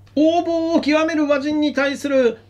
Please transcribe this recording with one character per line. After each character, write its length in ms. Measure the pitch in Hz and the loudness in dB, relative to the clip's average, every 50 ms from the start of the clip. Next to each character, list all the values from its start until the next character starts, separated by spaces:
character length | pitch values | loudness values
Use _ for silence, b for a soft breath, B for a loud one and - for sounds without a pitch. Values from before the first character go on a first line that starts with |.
| b - - | b -6 -2
横 280 | 269 302 320 339 349 339 | 2 2 2 2 2 0
暴 300 | 339 339 330 330 330 339 | -2 -2 -2 -2 0 0
を 80 | 302 | 0
極 240 | - 277 302 311 320 | 0 2 0 0 0
め 100 | 320 339 | 0 0
る 120 | 302 302 285 | -2 0 0
和 120 | 294 277 | 0 0
人 220 | 269 302 302 302 | -2 -2 -2 -2
に 120 | 302 294 240 | -2 -2 0
対 240 | 269 277 277 277 - | 0 -2 -2 -2 -4
す 120 | - 285 | -4 -2
る 300 | 277 262 254 226 220 - - - | 0 2 2 2 0 -4 -8 -8